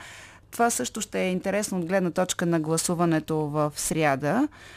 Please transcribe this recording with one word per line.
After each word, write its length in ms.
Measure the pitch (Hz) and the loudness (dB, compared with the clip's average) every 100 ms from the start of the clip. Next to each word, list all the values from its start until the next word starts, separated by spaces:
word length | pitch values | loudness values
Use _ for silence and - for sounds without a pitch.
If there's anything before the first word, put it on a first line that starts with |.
| - - - - - | -4 -18 -20 -20 -8
Това 180 | - 233 | 0 2
също 320 | 240 247 226 | 2 -4 -6
ще 180 | - 196 | -6 -2
е 120 | 185 | 0
интересно 460 | 180 190 202 208 185 | 0 -2 -2 -2 -2
от 80 | 165 | 0
гледна 260 | 196 180 | 2 2
точка 340 | 175 147 - 175 | 0 0 0 2
на 140 | 170 | 2
гласуването 800 | 156 160 - 170 170 156 156 156 | 2 0 0 2 2 2 0 -2
в 360 | 147 151 151 - | 0 0 0 -2
сряда. 720 | - 160 151 135 143 214 294 - - | -2 2 2 2 2 2 0 -4 -20